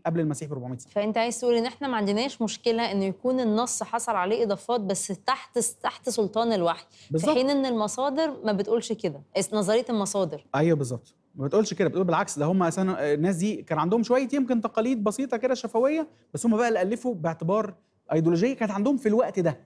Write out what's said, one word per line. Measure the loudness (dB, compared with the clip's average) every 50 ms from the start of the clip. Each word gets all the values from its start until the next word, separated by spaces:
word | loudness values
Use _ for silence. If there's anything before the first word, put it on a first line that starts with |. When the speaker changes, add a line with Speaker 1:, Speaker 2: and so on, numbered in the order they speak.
| -4
Speaker 1:
قبل | -2 0 0
المسيح | 0 0 -2 -4 -6 -8
بأربعمية | -8 -8 -8 -8 -10 -10
سنة. | -10 -6 -4
Speaker 2:
فأنت | -2 -2 0 0 0
عايز | 0 0 -2 -2
تقول | 2 2 2
إن | 4 2
إحنا | 0 -4 -6 -4 -2
ما | -2
عندناش | 0 0 0 0 0 0 -2 -2 -2 -4
مشكلة | -4 -4 -2 0 0 0 2 0 0 0
إنه | 0 0
يكون | 0 -2 -2 -2 -2 0 2
النص | 2 2 2 0 0 -2 -2 -6 -6
حصل | -4 -4 -4 -2 -2 -2
عليه | 0 0 0 0 0 0
إضافات | 0 -2 -4 -2 -2 -2 -2
بس | 0 -2 -4 -4 -4
تحت | -6 -8 -6 -2 -2 -2 -2 -4 -6 -4 -2
س-، | -2 -2 -4
تحت | -4 -6 -6 -6 -6 -6 -6
سلطان | -2 0 -2 0 0 0 0 0 2
الوحي، | 2 2 0 0 -2 -6 _
في | _ -20 -10 -4 -2
Speaker 1:
بالظبط. | 0 2 2 2
Speaker 2:
حين | 4 4 2
إن | 2 2 2
المصادر | 0 0 0 0 -2 -2 -2 -2 -2 0 0 0 0 -2 -4 -2
ما | -2 0
بتقولش | 0 0 0 0 0 0 -2 -6
كده، | -4 -4 -6 -6 -6 -12 _ -4 -4
اس-، | -2 0 0
نظرية | 0 2 2 2 2 2 0
المصادر. | -2 -2 -2 -2 -2 -2 -2 -2 -4 -8 -12 _ -2
Speaker 1:
أيوه | 2 2 4 2
بالظبط، | 2 0 -4 -6 -10 -12 -16 _ _ _ _ -10
ما | -6 -4
بتقولش | 0 2 2 0 0 0
كده، | 0 0 0
بتقول | 2 0 0
بالعكس، | 2 2 0 0 -2 -2 -2
ده | 0
هم | 0 2 2 2
أساسًا، | 2 2 0 0 -2 0 -2
آه، | 0 0 0
الناس | 2 2 0 0
دي | 0 0 -2 -2 -4 -4
كان | -4 -2 0
عندهم | 0 2 2 2 2
شوية | 2 2 2 2 0 0
يمكن | 0 0 2 0 0
تقاليد | 0 -2 -2 0 0 0 0 0 0
بسيطة | -2 -2 -2 -4 -4 -2
كده | -2 0 0 -2
شفوية، | -2 -4 -4 0 2 2 2 2 0 -2 -4 -8 _ _ _ -8
بس | -2 2
هم | 2 4
بقى | 4 4 2
اللي | 2 2 2
ألفوا | 0 -2 -2 -2 -4 -4
باعتبار | -2 -2 -4 -4 -2 -2 0 0 0 0 -2 -6 _ _ _ _ _ _ -2 0
أيديولوجية | 2 4 4 4 4 2 2 0
كانت | 0 -2 -2 0
عندهم | 0 0 2 2
في | 2 2 2
الوقت | 2 2 2 2 0 0
ده، | 0 0 0 -2 -8